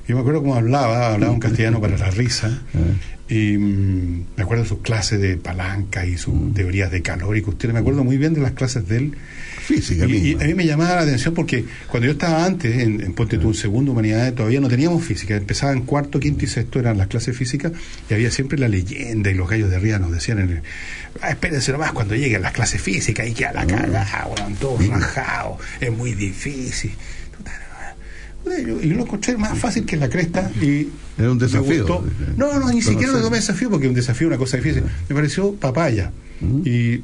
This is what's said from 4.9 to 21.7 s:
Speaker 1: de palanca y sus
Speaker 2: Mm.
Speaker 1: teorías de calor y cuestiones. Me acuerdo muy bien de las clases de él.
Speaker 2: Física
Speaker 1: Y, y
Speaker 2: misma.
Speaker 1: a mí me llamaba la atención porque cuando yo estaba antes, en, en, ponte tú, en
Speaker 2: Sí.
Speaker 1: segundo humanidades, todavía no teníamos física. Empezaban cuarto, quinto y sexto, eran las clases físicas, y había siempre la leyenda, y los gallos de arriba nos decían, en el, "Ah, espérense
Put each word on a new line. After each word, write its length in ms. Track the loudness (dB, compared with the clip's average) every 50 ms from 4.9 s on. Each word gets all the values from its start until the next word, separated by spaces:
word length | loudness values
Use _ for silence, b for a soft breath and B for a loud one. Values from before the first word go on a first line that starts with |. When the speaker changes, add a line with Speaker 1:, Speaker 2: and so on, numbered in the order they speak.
| 0 0 0 0 2 2
Speaker 1:
de 160 | 2 2 0
palanca 720 | 0 -4 -4 -4 -4 -4 -4 -2 -4 -4 -4 -4 -2 -2
y 120 | -2 -2 -2
sus 160 | -2 -2 0
Speaker 2:
Mm. 200 | 0 0 0 0
Speaker 1:
teorías 360 | 0 0 0 0 0 0 0
de 100 | 0 -2
calor 340 | -2 -2 -4 -4 -2 0 0
y 60 | 0
cuestiones. 320 | 0 -2 -2 -2 -2 0 0
Me 60 | 2
acuerdo 220 | 2 2 2 2 2
muy 120 | 2 2 2
bien 160 | 2 2 2
de 60 | 2
las 120 | 0 0
clases 360 | 0 -2 -2 -2 -2 -2 -2 0
de 100 | 0 0
él. 160 | 0 -2 B B B B B B B B B B -2 0
Speaker 2:
Física 380 | 0 0 2 0 2 2 4
Speaker 1:
Y, 40 | 4 4
y 60 | 4
Speaker 2:
misma. 220 | 4 2 2 2 2
Speaker 1:
a 40 | 2
mí 60 | 2
me 100 | 2 2
llamaba 300 | 2 4 4 4 4 4
la 60 | 4
atención 320 | 2 2 2 2 2 0 0
porque 320 | 0 0 0 0 0 -2 B B B B B
cuando 180 | 0 2 2 2
yo 60 | 2
estaba 320 | 2 2 2 2 4 4
antes, 320 | 2 2 0 0 0 2 2
en, 220 | 2 2 2 0
en, 120 | -2 -4 -2
ponte 240 | -2 0 0 2 2
tú, 120 | 2 2
en 40 | 2
Speaker 2:
Sí. 80 | 0
Speaker 1:
segundo 300 | 0 0 0 2 2 2
humanidades, 420 | 2 2 2 2 2 2 2 0 0
todavía 260 | 0 0 2 2 2
no 80 | 2 2
teníamos 340 | 2 2 4 4 2 2 0
física. 320 | -2 -4 -4 -2 -2 -2
Empezaban 460 | -2 -2 -2 -2 -2 0 0 0 0 0
cuarto, 360 | 0 0 0 0 0 -2 0
quinto 260 | 0 0 0 0 -2
y 20 | -2
sexto, 320 | -2 -2 -4 -2 -2 0
eran 180 | 2 2 2 2
las 100 | 2 0
clases 280 | 0 -2 -2 -2 -2 -2
físicas, 340 | -2 -2 -2 -2 -2 -4 -4 B B B B B B -2
y 40 | 0
había 180 | 2 2 2
siempre 260 | 2 0 -2 0 0 0
la 100 | 2 2
leyenda, 640 | 2 2 0 -2 -4 -6 -6 -4 -2 0 2 2
y 40 | 2
los 140 | 2 0 0
gallos 200 | 2 2 2 2
de 60 | 2
arriba 240 | 2 2 2 2 2
nos 120 | 0 0
decían, 280 | 0 -2 0 0 0 2
en 100 | 2 0
el, 120 | 0 -2 B B B B B B B B B B -12 -8
"Ah, 80 | -6 -4
espérense 400 | -4 -2 -2 -2 -2 0 0 0